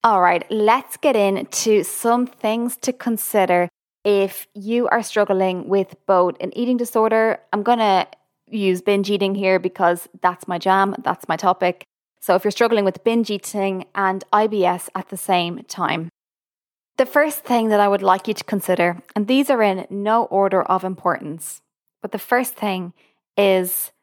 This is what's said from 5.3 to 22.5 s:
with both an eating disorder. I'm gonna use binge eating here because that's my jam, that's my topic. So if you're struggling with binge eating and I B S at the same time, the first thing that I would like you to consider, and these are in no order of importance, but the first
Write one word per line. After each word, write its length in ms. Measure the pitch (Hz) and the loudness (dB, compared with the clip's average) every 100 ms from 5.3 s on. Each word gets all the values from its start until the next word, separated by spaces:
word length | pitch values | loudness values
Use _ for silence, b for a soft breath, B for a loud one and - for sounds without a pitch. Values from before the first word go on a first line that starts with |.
| 190 190 180 - | 2 0 -2 -2
with 280 | 196 190 - - | -2 -2 -8 0
both 300 | 185 175 - | 2 2 -2
an 160 | 190 - | -10 -6
eating 200 | 240 247 | -2 -2
disorder. 640 | 240 226 220 220 226 - _ | -2 0 2 2 2 -2 _
I'm 120 | 208 | -4
gonna 420 | 208 240 214 190 - - _ _ _ | 0 2 4 2 0 -10 _ _ _
use 300 | 220 196 180 | -2 0 0
binge 300 | 180 202 196 | 0 0 0
eating 240 | 202 196 | -2 -2
here 240 | 196 190 185 | 0 0 0
because 500 | 180 180 175 175 - - | -2 0 0 0 -6 -2
that's 260 | 180 180 - | -2 -2 -8
my 80 | 175 | -4
jam, 380 | 190 190 196 190 | 2 2 2 0
that's 280 | - - - | -4 -6 -4
my 80 | 165 | -2
topic. 480 | 190 180 180 180 - _ _ _ | 0 2 0 -2 -14 _ _ _
So 140 | - | 0
if 100 | 185 | 2
you're 60 | 214 | 2
struggling 340 | - 233 226 196 | 0 2 4 0
with 180 | 185 | 0
binge 260 | 233 233 214 | 0 0 -2
eating 540 | 202 - 208 196 185 - | -4 -6 -4 -4 -4 -8
and 300 | - 190 190 - | -2 -2 -2 0
I 140 | 208 214 | 2 2
B 180 | 208 | 2
S 240 | 175 180 - | 0 0 -6
at 140 | 190 - | -12 -12
the 100 | 190 | -12
same 460 | - 180 170 170 | -2 0 0 -8
time, 440 | - - 165 165 165 _ _ _ _ _ _ _ _ - | -14 -4 -4 -2 -6 _ _ _ _ _ _ _ _ -2
the 80 | |
first 400 | 254 294 302 294 | 0 2 2 -2
thing 240 | - 240 226 | -2 0 2
that 100 | 208 | 2
I 100 | 202 | 2
would 120 | 202 | 2
like 260 | 190 185 - | 2 2 0
you 60 | |
to 120 | 208 | -6
consider, 580 | - 202 - 180 175 175 _ | -4 -6 -2 0 0 -2 _
and 140 | - 208 | -6 0
these 220 | 262 277 | 0 2
are 120 | 254 | 2
in 240 | 208 190 - | 2 0 -6
no 340 | 196 208 226 | -6 0 0
order 380 | - 196 196 190 | 2 0 2 2
of 200 | - 185 | 0 -2
importance, 800 | 185 185 180 156 151 165 - - _ _ _ _ | -2 -4 -4 -4 -6 -12 -14 -16 _ _ _ _
but 100 | - | -12
the 80 | 202 | -10
first 360 | - 247 247 | 0 0 0